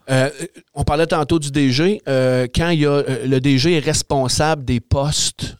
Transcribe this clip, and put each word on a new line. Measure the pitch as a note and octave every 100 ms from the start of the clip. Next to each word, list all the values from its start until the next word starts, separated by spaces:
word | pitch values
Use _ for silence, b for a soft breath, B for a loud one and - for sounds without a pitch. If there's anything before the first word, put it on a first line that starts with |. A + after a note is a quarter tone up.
| -
Euh, | C3 C3+ C3+ C3 - _
on | C#3
parlait | - D3 E3
tantôt | E3+ C#3+ E3
du | C#3+
D | C#3 C3+
G. | B2+ F3+ G#3 -
Euh, | C3+ B2+ B2+ B2
quand | - E3+
il | D#3+
y | D3
a, |
euh, | C#3+ - A#2 B2+
le | C3
D | C#3 C3+
G | D#3
est | E3
responsable | C#3 D3+ - C#3+ B2 - D3+ D#3
des | B2+ B2
postes | - C#3 D3 C#3+ - - -